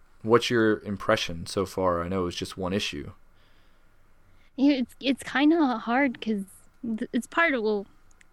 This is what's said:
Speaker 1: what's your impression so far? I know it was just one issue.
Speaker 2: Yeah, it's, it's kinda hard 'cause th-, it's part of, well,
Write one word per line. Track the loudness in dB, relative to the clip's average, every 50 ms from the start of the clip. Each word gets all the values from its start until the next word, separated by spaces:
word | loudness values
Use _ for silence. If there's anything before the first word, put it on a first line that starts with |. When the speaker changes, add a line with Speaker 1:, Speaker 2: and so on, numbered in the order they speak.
| -20 _ -20 -8
Speaker 1:
what's | 2 4 4 4 4 2
your | 2 4 4 4 2 2
impression | -2 -6 -8 -4 0 0 0 0 0 -4 -8 -8 -10
so | -6 -4 -2 -4
far? | -2 -2 0 0 0 0 0
I | -2 -2
know | -2 -2
it | -2
was | -4 -4
just | -6 -8 -8 -8
one | -6 -4 -2
issue. | -2 -2 -2 -4 -6 -8 -10 -12 -16 -18 -20 -20 _ _ _ _ _ -20 _ _ -20 _ _ _ _ _ _ _ -20 _ _ _ -20 -20 -20 _ _ 2
Speaker 2:
Yeah, | 4 4 4
it's, | 2 0 -6 -10 -4
it's | -2 -2 -2 -2
kinda | -6 -4 0 4 4 4 6 4 4 2 0 -2
hard | -2 0 0 2 2 0 -2 -4
'cause | -4 -4 -4 -4 -6 -8 -14 -20 -20 -20 _ _
th-, | -8 -6 -6 -6 -6 -4
it's | -4 -4 -4
part | -2 0 0 2 2
of, | 2 0
well, | 0 0 -2 -2 -4 -8 _ _ -20 -20 -20 _ _ _